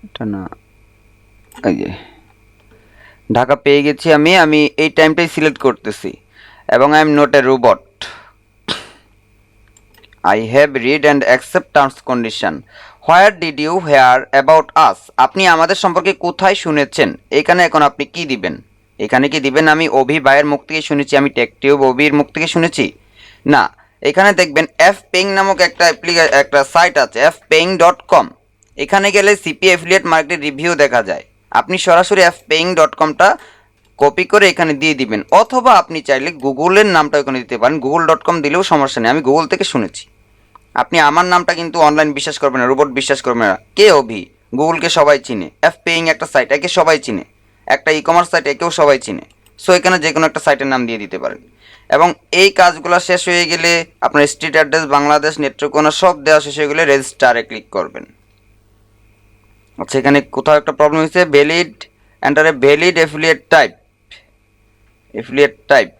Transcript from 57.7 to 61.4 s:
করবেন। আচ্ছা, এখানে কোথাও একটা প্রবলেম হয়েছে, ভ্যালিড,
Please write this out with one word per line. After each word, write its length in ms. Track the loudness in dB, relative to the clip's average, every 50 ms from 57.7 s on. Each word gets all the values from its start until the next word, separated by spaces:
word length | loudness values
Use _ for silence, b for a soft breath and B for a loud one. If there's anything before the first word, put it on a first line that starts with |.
করবেন। 340 | -8 -6 -6 -6 -10 -18 -20 _ _ _ _ _ _ _ _ _ _ _ _ _ _ _ _ _ _ _ _ _ _ _ _ _ _ _ _ _ _ _ _ _ _ -14
আচ্ছা, 200 | -12 -4 -4 -2
এখানে 220 | 0 2 0 0
কোথাও 360 | 0 -4 -10 -6 0 0 0
একটা 160 | 0 0 -4
প্রবলেম 280 | -2 0 0 0 2 0
হয়েছে, 240 | -4 -2 0 -2 -2
ভ্যালিড, 600 | 2 2 2